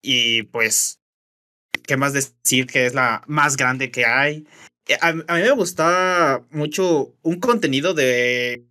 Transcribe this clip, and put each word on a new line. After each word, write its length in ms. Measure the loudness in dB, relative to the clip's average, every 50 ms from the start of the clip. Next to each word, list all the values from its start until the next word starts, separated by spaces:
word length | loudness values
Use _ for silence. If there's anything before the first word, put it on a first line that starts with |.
Y 420 | -2 0 0 0 2 2 0 -2 -2
pues, 560 | -4 -4 -2 -2 0 0 -2 -2 -4 -6 _ _ _ _ _ _ _ _ _ _ _ _ _ _ _ -12 -12 _
¿qué 100 | -4 -2 -2
más 140 | -2 -2 -2
decir? 520 | -2 -4 -4 _ _ _ 0 0 0 0
Que 200 | 0 0 0 0
es 80 | 0 0
la 280 | 0 0 0 0 -4 -6
más 300 | -4 0 2 2 2 2 0
grande 320 | 0 0 0 -2 -4 -6
que 160 | -2 -2 0
hay. 400 | 2 2 2 0 0 -2 -6 -12 _ -20 -20 -20 -20 _ _ _ -4
Eh, 80 | -2 0
a, 60 | 0 0
a 40 |
mí 300 | 0 -2 -4 -2 -2 2
me 80 | 2 2
gusta 960 | 2 2 0 -4 0 0 2 2 2 2 2 2 2 2 2 2 0 -2 -4 _
mucho 640 | -6 -6 -6 -4 -2 -2 0 2 2 0 0 -4 _ _
un 180 | _ -4 -4 -2
contenido 520 | 0 0 0 2 0 0 0 0 0 0
de 720 | 0 2 0 2 2 2 2 0 0 0 -2 -4 -6 -8 -14 _